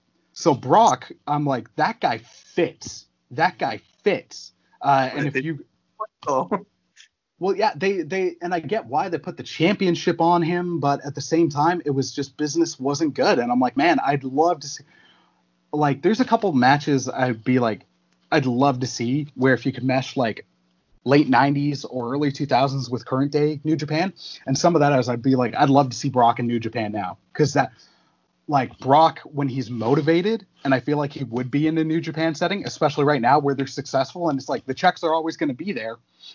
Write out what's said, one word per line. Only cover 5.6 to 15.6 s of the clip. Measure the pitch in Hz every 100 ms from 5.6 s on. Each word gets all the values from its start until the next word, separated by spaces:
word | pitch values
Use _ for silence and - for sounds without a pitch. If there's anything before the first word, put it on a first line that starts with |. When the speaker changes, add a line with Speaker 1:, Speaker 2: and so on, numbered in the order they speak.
| - _ _ - 214 _ 151
Speaker 2:
Oh. | 131 -
<laughs> | 202 - _ _ _ _ _ _ -
Speaker 1:
Well, | 185 180
yeah, | 208
they, | 151 196 196
they, | 151 190 180 170
and | 175
I | 175
get | 147 165 117
why | 147 185
they | 156
put | - -
the |
championship | 117 - 165 202 190 156 185 165
on | 170 175
him, | 160 175 180 165
but | 147 139 143
at | 135
the |
same | - 165 165
time, | 147 160 180 147
it |
was | 135 131
just, | - 135 -
business | 151 165 160 -
wasn't | 131 143 160
good. | 113 190 160
And | 120
I'm | 123
like, | 127 131
"Man, | 165 143
I'd | 135 147 131
love | 139 170 160
to | 147
see," | - - _ _ _ _ _ _ _